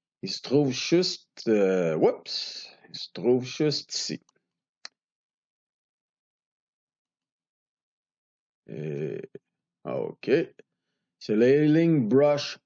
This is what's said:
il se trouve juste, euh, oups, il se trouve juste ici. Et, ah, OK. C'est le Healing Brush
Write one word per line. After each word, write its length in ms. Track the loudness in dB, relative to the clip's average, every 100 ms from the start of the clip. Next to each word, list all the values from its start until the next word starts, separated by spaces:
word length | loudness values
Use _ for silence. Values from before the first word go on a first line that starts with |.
| _ _
il 80 | -12
se 120 | -12
trouve 300 | 0 0 2
juste, 760 | -2 0 0 0 -4 _ -8 0
euh, 480 | 2 2 2 0 2
oups, 720 | 0 0 -8 -10 -10 -14 -18 -20 -20
il 80 | -18
se 100 | -16
trouve 320 | -4 0 0 -2
juste 500 | -4 -2 -2 -8 -10
ici. 260 | -8 -10 _ _ _ _ _ _ -20 _ _ _ _ _ _ _ _ _ _ _ _ _ _ _ _ _ _ _ _ _ _ _ _ _ _ _ _ _ _ _ _ _ _ _ _ _ -16
Et, 540 | -12 -8 -8 -8 -10 -12 -18 _ _ _ _ -10
ah, 120 | -6
OK. 320 | -8 -8 0 0 0 -10 _ _ _ _ _ _
C'est 160 | -2 2
le 120 | 4
Healing 600 | 6 4 4 4 2 4
Brush 520 | 4 4 2 -4 -12